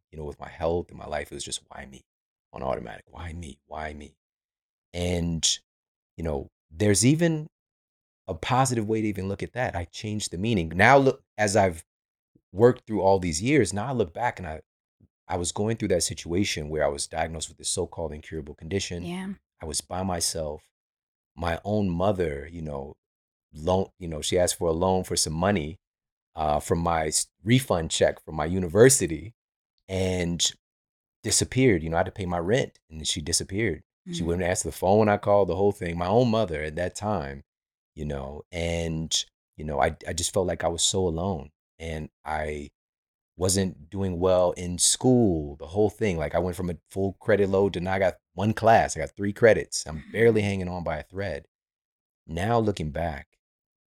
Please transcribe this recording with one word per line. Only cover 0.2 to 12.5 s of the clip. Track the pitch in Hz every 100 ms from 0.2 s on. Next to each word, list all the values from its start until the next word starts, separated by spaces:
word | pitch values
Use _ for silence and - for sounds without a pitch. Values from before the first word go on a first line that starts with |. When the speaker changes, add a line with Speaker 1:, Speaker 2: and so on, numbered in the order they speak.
Speaker 1:
with | 73 67
my | 71
health | - 82 87 -
and | 71
my | 71
life, | 76 73
it | -
was |
just, | - - -
"Why | - 67
me?" | 65 _ _ _ _ _
on | -
automatic. | 65 64 57 50 _
"Why | - 85
me? | 82 78 67 _
Why | 76 78
me?" | 76 73 _ _ _ _ _ _ _ _
And, | 85 87 87 85 82 - - _ _ _ _ _ -
you |
know, | 82 69 - _ _
there's | 80 104 101 120
even | 156 170 156 151 _ _ _ _ _ _ _ -
a |
positive | 87 - 127 131 120 107
way | 110
to | 110
even | 101 95
look | 101
at | 90
that. | 120 120 87
I | 87
changed | - 107 107 -
the | 85
meaning. | 110 104 80 85
Now | 110 139
look, | 135 - _ -
as | 107 104
I've | 95 82 - _ _ _ _ _ _